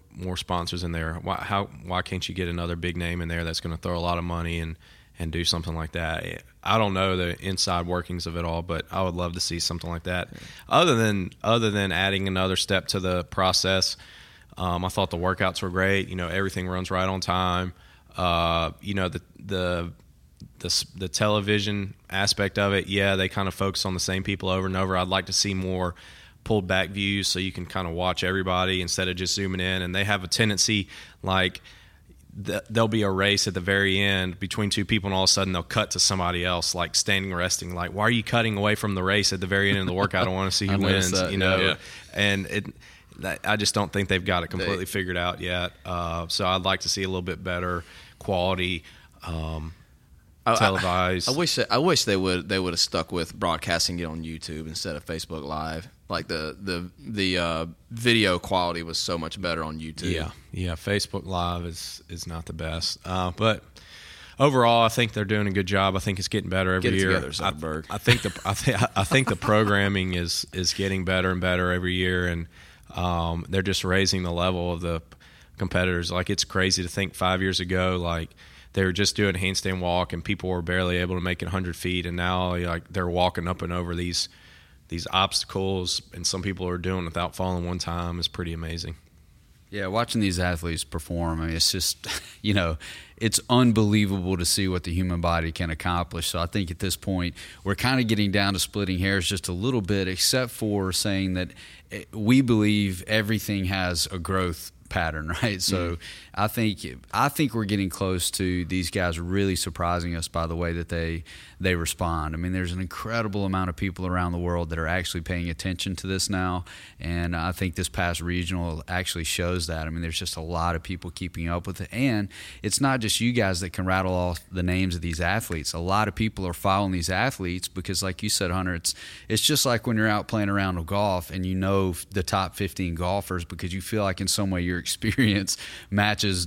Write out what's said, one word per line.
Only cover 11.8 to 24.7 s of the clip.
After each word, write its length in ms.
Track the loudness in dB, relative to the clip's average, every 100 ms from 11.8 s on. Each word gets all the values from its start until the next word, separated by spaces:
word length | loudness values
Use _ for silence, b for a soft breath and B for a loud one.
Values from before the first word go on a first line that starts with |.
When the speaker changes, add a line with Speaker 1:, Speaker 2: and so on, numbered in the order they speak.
| 2
Speaker 1:
adding 360 | 2 2 2 0
another 280 | 2 2 0
step 320 | 2 0 0
to 100 | -2
the 260 | 0 -2 -2
process, 720 | 0 2 4 2 2 2 -2 B B B B B -6
um, 280 | -2 0 0
I 40 |
thought 200 | 0 -2
the 60 | 0
workouts 440 | 0 2 0 0
were 80 | -2
great. 380 | 2 2 2 0
You 80 | -4
know, 140 | -2
everything 380 | -2 -2 -2 -4
runs 220 | -4 -2
right 180 | 0 0
on 120 | 0
time. 540 | 0 0 2 0 -2 b b b -14 -2
Uh, 560 | 0 2 2 2 0 -4
you 120 | -6
know, 160 | -2 -2
the, 120 | -4 -10 -14
the, 480 | -6 -2 0 -2 -4 -10 -20 -20 -20 -20 -20 -8
the 80 | -2
s-, 180 | -2 -2 -6
the 140 | -6
television 840 | 0 2 2 2 2 2 -2 -4 -10 -6
aspect 480 | 0 2 2 0 2
of 140 | 2
it, 140 | 2 2
yeah, 280 | 2 4 4
they 120 | 2
kinda 240 | 0 -2
focus 340 | 0 -2 0 -2
on 80 |
the 60 | -2
same 240 | 0 -2
people 260 | -2 -2 0
over 180 | 0
and 100 | 0